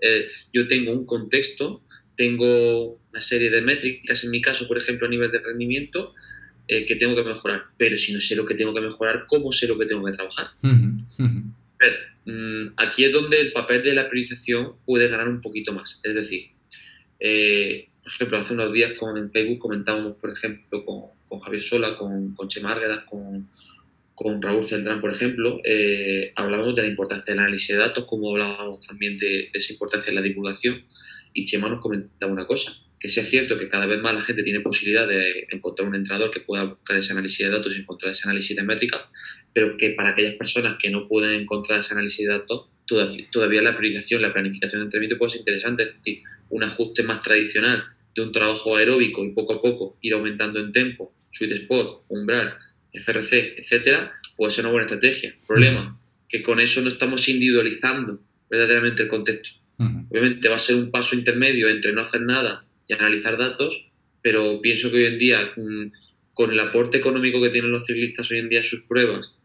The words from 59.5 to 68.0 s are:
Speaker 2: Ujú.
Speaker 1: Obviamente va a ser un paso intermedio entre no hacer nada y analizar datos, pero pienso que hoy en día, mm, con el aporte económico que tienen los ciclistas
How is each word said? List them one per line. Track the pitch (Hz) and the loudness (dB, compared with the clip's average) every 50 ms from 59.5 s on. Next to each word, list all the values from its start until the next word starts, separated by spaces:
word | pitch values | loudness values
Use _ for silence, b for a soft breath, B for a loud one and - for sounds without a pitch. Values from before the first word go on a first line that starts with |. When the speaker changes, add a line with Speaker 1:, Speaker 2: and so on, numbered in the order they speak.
| - _ _ _ _ - | -16 _ _ _ _ -2
Speaker 2:
Ujú. | 120 113 120 123 - - | 0 0 0 -2 -6 -4
Speaker 1:
Obviamente | - 113 120 127 123 120 - 113 | 0 2 2 2 2 2 2 2
va | 113 | 4
a | 117 | 4
ser | - - 120 123 | 2 4 2 2
un | 120 120 | 2 0
paso | 123 123 120 - 127 | -2 -2 0 0 0
intermedio | 123 120 123 113 123 131 135 131 120 110 110 | 0 2 2 2 4 4 4 4 4 4 4
entre | 110 107 104 104 104 | 2 2 0 0 0
no | 110 | 0
hacer | 113 117 - 117 | -2 -2 -2 -2
nada | 120 120 127 131 120 110 95 - - _ _ _ _ - | 0 0 0 0 0 -2 -4 -6 -12 _ _ _ _ -6
y | 110 | -2
analizar | 107 107 107 107 104 104 113 113 113 | 0 2 2 2 2 0 -2 0 0
datos, | 123 127 - - 139 156 - - - _ _ _ _ _ _ _ - | 0 -2 0 -2 -2 -2 -2 -6 -10 _ _ _ _ _ _ _ 0
pero | 117 107 110 107 107 104 104 | 2 4 4 4 2 0 2
pienso | - 117 117 113 120 123 | 2 2 2 2 0 2
que | 117 123 | 4 4
hoy | 120 | 4
en | 117 117 117 | 4 4 2
día, | 123 127 120 107 101 101 - | 4 4 4 4 2 -2 -4
mm, | 113 110 107 107 107 104 104 b b b b b b _ _ _ | -8 -8 -6 -6 -6 -8 -8 b b b b b b _ _ _
con | - 117 110 | 2 2 2
el | 110 110 | 4 2
aporte | 107 101 - 117 120 120 127 135 | 0 2 2 2 2 4 2 2
económico | 135 135 131 131 127 127 123 123 | 2 2 2 2 2 2 2 2
que | 123 120 | 2 2
tienen | 117 120 117 120 | 2 2 0 0
los | 120 120 120 | 0 -2 -2
ciclistas | - 120 117 | -4 -2 -2